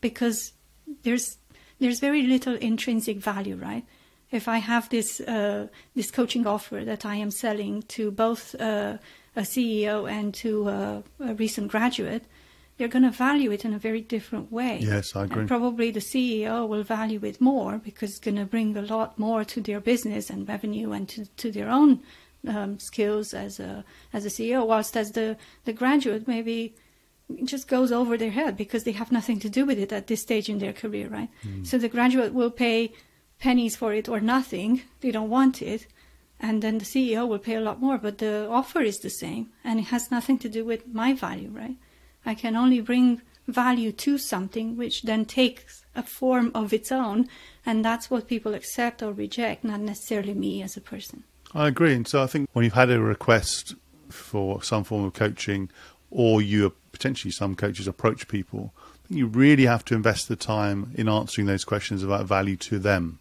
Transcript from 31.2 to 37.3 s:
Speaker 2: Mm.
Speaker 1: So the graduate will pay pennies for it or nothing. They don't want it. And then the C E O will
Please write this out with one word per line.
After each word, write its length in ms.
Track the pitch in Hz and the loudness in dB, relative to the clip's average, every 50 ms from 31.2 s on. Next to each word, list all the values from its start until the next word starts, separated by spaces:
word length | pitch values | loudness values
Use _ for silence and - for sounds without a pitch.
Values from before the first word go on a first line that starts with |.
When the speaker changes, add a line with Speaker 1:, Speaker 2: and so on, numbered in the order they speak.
| 220 226 _ - - | -8 -10 _ -12 -12
Speaker 2:
Mm. 200 | 202 196 - - | -10 -8 -8 -6
Speaker 1:
So 100 | - - 254 | 0 0 0
the 100 | 233 226 | 0 2
graduate 440 | 226 240 240 254 254 262 240 214 - | 0 2 4 4 4 4 0 0 0
will 160 | 254 240 240 | 0 0 0
pay 420 | 240 - 254 240 226 226 233 226 - - - _ _ _ _ _ _ _ | 0 0 0 2 2 0 0 -2 -6 -12 -20 _ _ _ _ _ _ _
pennies 340 | - 262 254 247 240 226 214 | 0 2 4 4 2 2 -2
for 160 | - - 220 208 | -2 -2 -2 0
it 160 | 214 214 - | -2 -2 -2
or 120 | 233 220 | -4 -2
nothing. 600 | 214 220 247 269 262 262 - 185 185 214 240 254 - - - _ | 0 2 2 2 0 0 -6 -6 0 0 0 0 0 -8 -20 _
They 100 | - 254 | -4 -2
don't 180 | 220 220 220 214 | -2 -2 -2 0
want 320 | 220 254 269 262 262 - | 2 4 4 4 4 2
it. 260 | - - 202 233 - - _ _ _ - _ _ _ _ _ - | -6 -6 -6 -6 -8 -12 _ _ _ -20 _ _ _ _ _ -10
And 240 | - 220 220 220 220 | -4 -2 -2 0 0
then 160 | 220 220 220 | 0 -2 -2
the 60 | 202 | -4
C 280 | 196 - 269 262 247 220 | -2 0 0 0 2 0
E 40 | 220 | 0
O 80 | 240 | 0
will 120 | 247 | -2